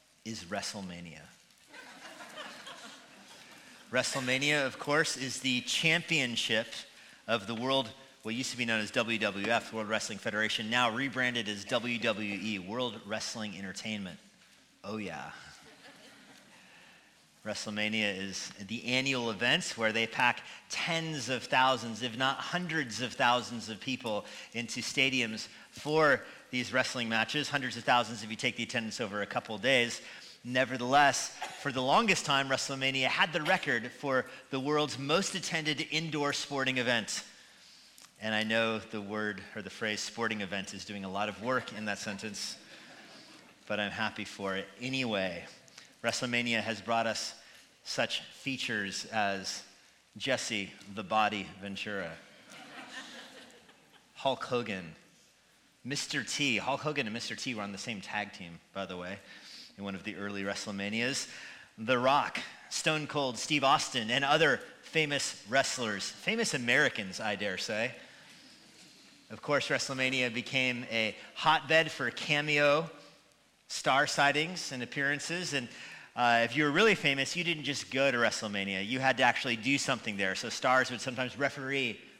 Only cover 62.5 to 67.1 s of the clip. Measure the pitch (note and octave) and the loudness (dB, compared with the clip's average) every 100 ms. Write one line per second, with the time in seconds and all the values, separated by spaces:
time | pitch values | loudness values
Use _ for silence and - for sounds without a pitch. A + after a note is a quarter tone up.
62.5 | - - - E3 D#3 D3 D3+ C3 A2+ - | -14 -8 -2 0 0 0 -2 0 -2 0
63.5 | D3+ C3+ C#3+ - B2+ A2 B2+ C#3 D#3 D#3 | 4 6 6 4 -2 0 2 4 6 6
64.5 | C3+ - - - D#3+ D3+ C#3+ - - G2+ | 4 0 -18 -2 0 2 0 -2 -6 2
65.5 | C3+ B2+ - A2+ G2 - - - A3+ A3 | 4 4 2 0 -2 -4 -4 -2 0 0
66.5 | C#3+ A#2+ C3 C#3 - F#2+ | 0 4 6 4 2 -6